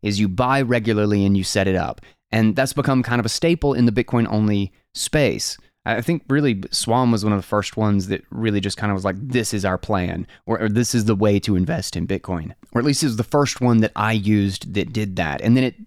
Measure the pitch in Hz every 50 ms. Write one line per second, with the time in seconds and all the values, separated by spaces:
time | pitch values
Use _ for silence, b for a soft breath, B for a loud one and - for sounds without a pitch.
0 | B 104 101 98 107 95 92 110 123 127 135 139 135 117 123 117 104 113 107 104
1 | 104 104 104 101 98 98 98 95 92 - - 104 95 98 95 90 82 60 57 -
2 | b b b b b - 107 113 110 110 101 135 135 127 - 147 131 139 135 127
3 | 117 117 120 120 104 110 - - 165 165 170 160 - 143 131 123 120 113 104 123
4 | 117 - 123 117 117 - 107 107 107 104 104 101 98 92 _ _ _ _ - -
5 | - - - 156 139 101 60 - - - - - b b b _ - 120 113 113
6 | 117 - 170 147 - - 135 151 147 135 110 95 92 - - - - 113 113 123
7 | 127 120 117 101 104 107 104 98 - - 107 104 101 - - 110 107 104 101 98
8 | 92 101 98 - - - - - 113 110 104 101 95 101 - - 110 104 98 95
9 | 95 98 92 98 123 131 127 123 107 - 113 101 98 95 92 - - - 104 92
10 | 90 90 85 85 - - B B B 98 113 - 113 107 101 120 120 - - 117
11 | 104 110 107 95 107 104 101 98 - 107 98 90 92 85 87 82 - - - 87
12 | 85 - 98 - - - 90 82 78 - - _ - - - 120 127 156 135 -
13 | 160 135 110 107 113 - - 143 143 - - - 127 123 117 110 110 104 - -
14 | 104 110 113 107 95 104 107 104 98 98 95 - - 95 92 101 - - 110 110
15 | 107 98 92 98 85 78 71 - - 113 120 131 131 123 - - -